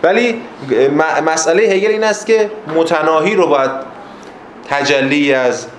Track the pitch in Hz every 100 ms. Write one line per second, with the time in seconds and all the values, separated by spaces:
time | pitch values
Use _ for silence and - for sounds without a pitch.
0 | 165 202 247 226 - - 135 113 135 147
1 | 160 143 156 160 - 170 220 190 208 220
2 | 220 208 - 220 208 - 151 160 165 165
3 | 156 160 160 208 165 143 135 131 - -
4 | - - - - - - - 139 143 139
5 | 135 143 143 135 123 117 -